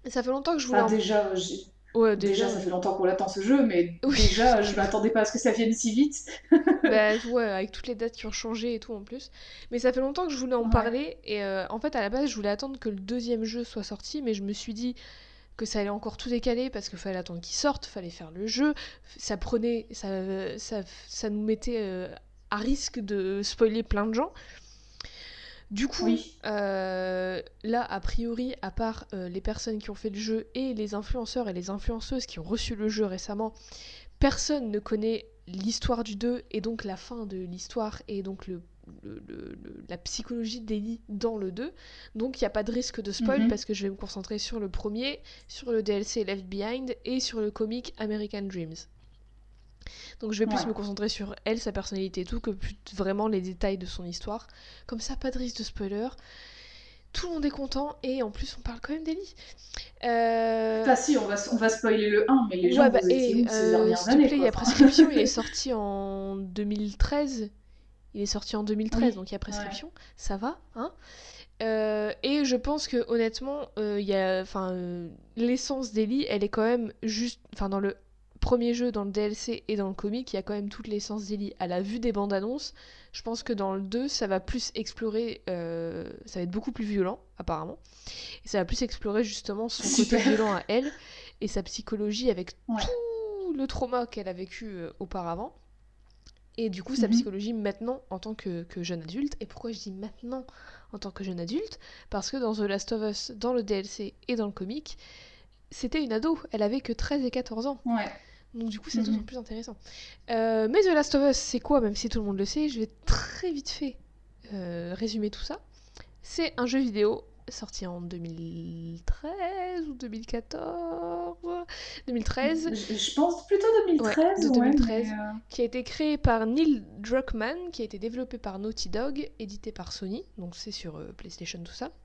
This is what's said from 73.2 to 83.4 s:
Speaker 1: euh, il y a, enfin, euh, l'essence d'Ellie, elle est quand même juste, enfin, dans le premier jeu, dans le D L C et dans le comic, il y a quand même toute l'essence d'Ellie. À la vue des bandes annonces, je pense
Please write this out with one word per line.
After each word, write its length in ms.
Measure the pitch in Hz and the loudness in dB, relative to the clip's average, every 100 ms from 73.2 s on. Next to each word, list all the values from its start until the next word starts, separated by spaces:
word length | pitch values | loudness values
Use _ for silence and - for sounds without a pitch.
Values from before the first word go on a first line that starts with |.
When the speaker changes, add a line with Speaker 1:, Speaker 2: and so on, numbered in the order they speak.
| 226 226 262 285 269 - | 2 0 -6 -6 -6 -4
Speaker 1:
euh, 200 | 214 208 | -2 0
il 80 | 202 | 2
y 80 | 196 | 2
a, 260 | 185 185 | 2 0
enfin, 300 | 190 202 190 | -2 -4 -2
euh, 380 | 180 180 175 170 - - - | -4 -4 -6 -10 -14 -12 0
l'essence 580 | 240 254 - 269 247 | 2 2 0 -4 -2
d'Ellie, 320 | 214 214 262 - | 0 2 0 0
elle 140 | 208 | 0
est 60 | 208 | 0
quand 140 | - | 2
même 280 | 220 240 220 - | 2 2 0 -4
juste, 360 | 220 214 240 - - - | -4 -2 -4 -6 -18 -4
enfin, 140 | 196 | -2
dans 100 | 196 | 0
le 160 | 196 - - _ _ - | 0 -2 -16 _ _ -2
premier 340 | - 247 233 | 2 4 4
jeu, 160 | 240 247 | 2 0
dans 100 | 214 | 0
le 80 | 202 | -2
D 80 | 196 | 0
L 160 | 208 214 | -2 -2
C 300 | - 226 - | -6 -6 -2
et 80 | 214 | -2
dans 140 | 196 | -2
le 40 | |
comic, 380 | 190 202 233 254 | -4 -4 -4 -4
il 60 | 202 | -6
y 20 | |
a 20 | |
quand 120 | 196 | -4
même 160 | 208 202 | -6 -6
toute 180 | - 220 | -8 -6
l'essence 380 | 208 - 214 196 | -6 -4 -8 -6
d'Ellie. 280 | 208 202 - | -6 -6 -6
À 80 | 180 | -4
la 140 | 180 | -2
vue 180 | 196 233 | -2 -2
des 140 | 240 | 0
bandes 180 | 202 202 | 0 0
annonces, 420 | 196 208 277 - - - - - | 0 0 -6 -8 -14 -20 -20 -16
je 100 | - | -10
pense 220 | 226 226 | -6 -6